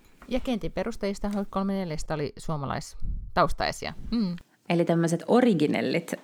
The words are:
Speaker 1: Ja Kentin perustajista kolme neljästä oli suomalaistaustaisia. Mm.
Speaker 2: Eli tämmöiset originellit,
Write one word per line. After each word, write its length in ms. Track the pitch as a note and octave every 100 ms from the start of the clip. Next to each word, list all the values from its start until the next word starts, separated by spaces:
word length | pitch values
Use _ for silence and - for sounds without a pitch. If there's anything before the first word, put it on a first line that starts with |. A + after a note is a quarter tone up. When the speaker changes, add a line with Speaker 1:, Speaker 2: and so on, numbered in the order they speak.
| _ - -
Speaker 1:
Ja 120 | B3+
Kentin 320 | - A3+ E3
perustajista 580 | - G3 A3+ G3 G3+ G3+ G3+ G3+
kolme 220 | G3 G3
neljästä 420 | G3 F3+ F3 -
oli 180 | D#3 D3 -
suomalaistaustaisia. 1600 | - D#3 C3+ - - - - - - - D#3 - D#2 - - - -
Mm. 260 | A#3+ F#3+ E3+ - _ -
Speaker 2:
Eli 160 | E3+
tämmöiset 400 | E3+ E3+ E3 E3 -
originellit, 840 | A3+ B3 F3 D3 A2+ A#2 D3+ - -